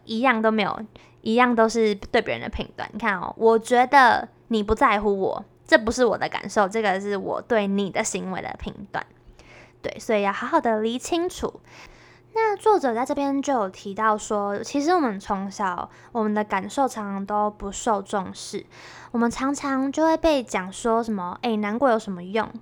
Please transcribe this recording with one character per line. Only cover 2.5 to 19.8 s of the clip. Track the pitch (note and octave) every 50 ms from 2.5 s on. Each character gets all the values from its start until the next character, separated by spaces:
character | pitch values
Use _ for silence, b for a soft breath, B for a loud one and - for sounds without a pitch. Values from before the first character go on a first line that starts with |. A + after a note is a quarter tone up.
| - - - - -
断。 | - - - -
你 | G#3
看 | A#3 G#3+ G3 F3+
哦 | - - -
，“我 | - A3+ A3+ A3+ A3+
觉 | A3+ - B3 A#3+ B3+
得 | A#3+ C#4+ C#4 B3+ A3+ - - A#3 - _ _ _ -
你 | A3+ G#3+
不 | G3+ G#3 A3
在 | - C#4+ A#3+ G3+ G#3
乎 | G#3 G#3 G3+ F#3+
我”， | F#3+ B2 - - G3+ - _ _ _ -
这 | D#4+
不 | D#4 A3 A3+
是 | A#3 B3+ B3
我 | G#3+ F3
的 | - -
感 | D#3+ - - - G3
受， | - A3 G3+
这 | F#3 G#3+ A3+
个 | G#3+ G3 F#3 F#3+
是 | G3+ G#3 G3+ F#3+
我 | F#3+ - F2 -
对 | - - A#3+ G#3+ G3+
你 | G3 G3 G3+ G3+ F3
的 | - -
行 | A3 - - F#3 F3+ F#3
为 | F#3 -
的 | - - - -
评 | - - - - G3+ -
断。 | - - - - _ _ _ - - B B B B B B B B B
对， | - - - -
所 | - - A3
以 | G3+
要 | G3+ G3
好 | G3+ - A#3+
好 | C4 E4+ D#4
的 | - A#3 A3 G#3+
理 | G#3+ A3+ A#3+ B3+
清 | - - F4 E4 F4
楚。 | F4+ - - A#3+ - - - - B B B B B B B B B B B B B -
那 | A4+ A4 G#4+ G4+
作 | G4 - A4 G#4 D#4+
者 | C4+ B3 A3
在 | A3+ C4+
这 | - C#4+
边 | C#4+ C#4 C#4 C#4 C#4
就 | C4 C#4+ C4+
有 | A#3 G3 F#3+
提 | F#3 - - G3+ G3
到 | G#3 A3 A3 G#3+
说， | G#3+ - - G#3+ G#3 G3+ G3+ G3+ G3+
其 | A3 - - C#4+
实 | C#4 E4
我 | F#4 F4
们 | C#4+ A#3 G3 G3
从 | - - G3+ F#3+ G3 G3
小， | - - G3+ F#3 F3 - - - B B B B
我 | B A#3
们 | G#3+ G#3+
的 | G#3 G#3 G#3
感 | G#3 G3+ F#3+ G3 G3+
受 | - C#4 C4+
常 | B3 - A3+ G#3
常 | G3+ G3 G3 G3
都 | G3 G#3 G#3 G#3 G#3
不 | G#3 - G3+ G3
受 | F#3 - - B3 G#3 G3
重 | G3 - A3 G3+ F3+ F#3+
视， | F#3+ - - - G#3+ - - _ B B B B B B B B
我 | B A3+
们 | A#3 A#3
常 | - - C4 C#4 C#4+
常 | - - C#4 C4+ C4